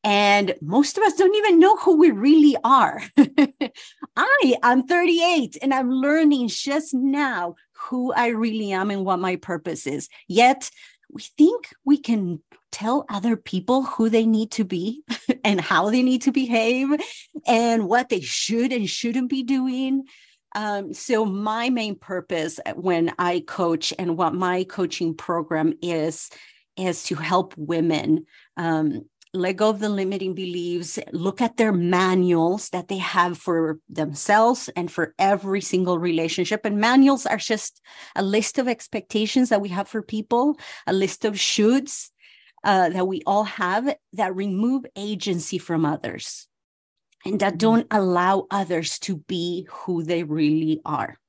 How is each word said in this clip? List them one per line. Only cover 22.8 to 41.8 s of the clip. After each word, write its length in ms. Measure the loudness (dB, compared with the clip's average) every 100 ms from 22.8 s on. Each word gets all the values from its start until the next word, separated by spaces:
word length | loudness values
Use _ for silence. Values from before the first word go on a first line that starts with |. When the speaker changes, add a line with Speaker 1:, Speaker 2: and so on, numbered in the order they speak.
| -2 0 0 -2
Speaker 1:
I 260 | -2 -2 -6
coach 460 | -4 -2 0 -4 -6
and 180 | -4 -2
what 180 | -2
my 300 | 0 -2 -2
coaching 500 | -4 -4 -6 -4 -6
program 600 | -6 -4 -4 -2 0 0 -2
is, 480 | -4 -2 -2 -6 -12 -16 -20 _ _ -6
is 280 | -4 -4
to 100 | -6
help 400 | -6 0 0 -2 -10
women, 680 | -4 0 0 0 0 0 -2 _ _ -6
um, 460 | -2 0 -2 -4 -12 _ _
let 220 | -4 -4 0
go 140 | 0
of 80 | 0
the 80 | -2
limiting 460 | -2 -2 -4 -6
beliefs, 640 | -6 -6 -6 -4 -6 -6 -10 -8
look 300 | -4 -4 -2
at 160 | -4 2
their 160 | 2
manuals 960 | 2 2 2 2 2 4 2 2 -2 -6
that 200 | -8 -6
they 100 | -6
have 400 | -2 0 0 -2
for 400 | -2 0 -2 -4 _
themselves 800 | -6 -6 -4 2 4 4 2 -6 -8
and 160 | -6
for 220 | -4 -6 0
every 440 | 0 0 -2 -4
single 360 | 0 0 0 0
relationship. 680 | 0 0 -2 -2 -2 -2 -2
And 100 | 0
manuals 460 | 4 6 6 4
are 140 | -2 -4
just 420 | -2 -4 -6 _ _ -20 -10
a 80 | -4
list 360 | 0 0 -2 -2
of 100 | -2
expectations 800 | -4 -6 -10 -4 -4 0 2 2
that 140 | 0
we 80 | 0
have 180 | -6 -6
for 140 | -8
people, 560 | -6 -10 -2 0 0 -2 -10 -12 -4
a 60 |
list 320 | -2 -2 -2
of 80 | -4 -2
shoulds, 760 | -2 2 2 2